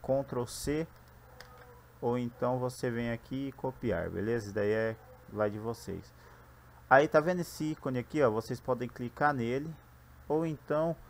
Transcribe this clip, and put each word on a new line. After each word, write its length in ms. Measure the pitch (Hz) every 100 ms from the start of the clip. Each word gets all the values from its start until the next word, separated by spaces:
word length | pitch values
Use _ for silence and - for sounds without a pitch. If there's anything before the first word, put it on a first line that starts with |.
Ctrl 440 | - 135 135 127 117
C, 420 | - - 151 160 - - - - - - - - - - -
ou 160 | 123 123
então 400 | 120 120 123 127
você 300 | 127 123 127
vem 220 | 117 117
aqui 380 | 117 - 131 139
e 20 |
copiar, 580 | - 135 - 123 90 85
beleza? 380 | 90 104 117 101
Isso 80 | 101
daí 160 | 104
é 240 | 110 113 110 - - -
lá 160 | 104 107
de 80 | 104
vocês. 560 | 110 117 - 87 87 - - - - - - - -
Aí 200 | 131 151
tá 120 | 156
vendo 200 | 156 180
esse 320 | 165 - 156
ícone 260 | 156 143 127
aqui, 240 | 117 151
ó? 80 | 131
Vocês 300 | 110 - 123
podem 280 | - 123 120
clicar 460 | - 120 - 147
nele, 400 | 139 117 127 151 156 - - - - -
ou 160 | 151 165
então 500 | 151 - 151 165 160 -